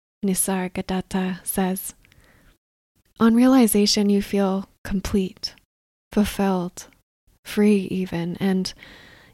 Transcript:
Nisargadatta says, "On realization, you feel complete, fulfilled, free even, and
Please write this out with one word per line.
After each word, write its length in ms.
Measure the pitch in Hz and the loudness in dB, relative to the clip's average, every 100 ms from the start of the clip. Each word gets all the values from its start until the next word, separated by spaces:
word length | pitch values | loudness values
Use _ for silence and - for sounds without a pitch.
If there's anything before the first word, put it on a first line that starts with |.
| _ - | _ -6
Nisargadatta 1200 | 196 185 - 190 185 - - 185 - 190 185 180 - | -2 -2 -2 -4 -4 -6 -4 -4 -4 -4 -4 -6 -6
says, 500 | - 185 190 - - _ _ _ _ _ _ _ _ _ _ _ - | -2 -2 -2 -10 -18 _ _ _ _ _ _ _ _ _ _ _ 2
"On 160 | 226 226 | 4 6
realization, 720 | 254 262 226 208 208 - 202 | 6 6 4 4 2 2 2
you 140 | 202 | 0
feel 440 | 202 202 196 190 190 _ | 0 -2 0 -2 -8 _
complete, 720 | - 202 - 208 185 - - - _ _ _ _ _ | -6 -6 -2 -2 -4 -6 -12 -12 _ _ _ _ _
fulfilled, 760 | - 208 - 196 185 175 - - _ _ _ _ _ - | -2 -2 0 -2 0 -4 -10 -20 _ _ _ _ _ -8
free 420 | - 208 202 185 | 2 4 4 0
even, 440 | 185 185 170 170 170 | -6 -4 -6 -6 -4
and 360 | 196 185 185 - - - - - - | -2 0 -2 -10 -20 -20 -20 -20 -20